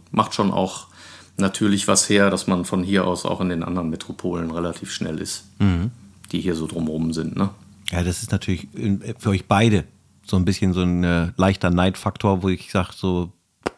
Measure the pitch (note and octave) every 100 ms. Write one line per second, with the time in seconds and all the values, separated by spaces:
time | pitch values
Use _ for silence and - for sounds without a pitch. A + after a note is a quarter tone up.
0 | - - - - G2+ F#2+ F#2+ - - -
1 | - - - - G2 - G#2+ G2+ - G2
2 | - G#2 G2+ F#2+ - F#2 F2+ G2 F2+ G2
3 | F#2 F2 - - F#2 F2 E2 F2+ E2 D#2+
4 | - E2 F#2 F2 E2 E2 E2+ E2 - -
5 | - D#2+ E2 - - - G2+ F2 G2+ -
6 | - - - - F#2 D#2+ D#2 E2+ D#2+ D#2
7 | E2 D#2+ E2 - G2 - - - - F2+
8 | F2 F2 - G2 - F2+ - - G2+ G2
9 | A2 A2+ A2+ G2 - G2+ A2+ G#2 - _
10 | _ _ - G2 F2 F#2+ F#2+ F2+ F2+ F2
11 | F2 F2 E2+ - F#2 F#2+ F2+ F2 F#2 F#2
12 | - - G#2 F#2+ F#2+ F#2 - G2+ F2 -
13 | F#2+ F2+ F2 - _ _ -